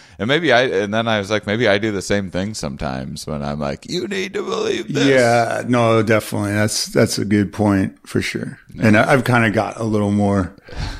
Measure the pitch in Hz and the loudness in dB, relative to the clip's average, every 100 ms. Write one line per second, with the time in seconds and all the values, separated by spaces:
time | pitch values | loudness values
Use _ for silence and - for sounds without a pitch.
0 | - - 107 151 160 120 127 92 101 110 | -18 -6 -2 0 4 4 4 0 0 -2
1 | 117 107 98 107 101 110 113 101 110 101 | 0 -2 0 -4 -2 0 2 2 0 -4
2 | - 101 95 87 101 107 73 64 71 65 | -2 -2 -2 -4 -6 -6 -8 -6 -6 -6
3 | 67 71 - 73 71 73 71 71 - 175 | -8 -10 -8 -6 -6 -4 -6 -8 -8 -6
4 | 202 202 190 - - - - 107 110 147 | -6 -6 -6 -6 -6 -4 -2 -4 -4 0
5 | 139 131 117 120 117 110 117 123 113 113 | 4 4 4 4 2 -2 0 2 4 4
6 | 107 107 - 110 101 104 107 - - - | 4 2 0 -4 -2 0 0 -2 -2 2
7 | 113 - 104 104 95 - 104 98 - - | 2 0 0 2 2 0 2 2 0 -6
8 | - 104 - - - - - - 110 107 | -6 -4 -4 -6 -10 -14 -16 0 4 4
9 | 131 139 120 120 113 107 98 107 113 107 | 4 2 4 2 2 2 -2 -2 -2 0
10 | 101 104 101 101 85 - - - - | 0 2 2 0 -2 -6 -14 -10 -8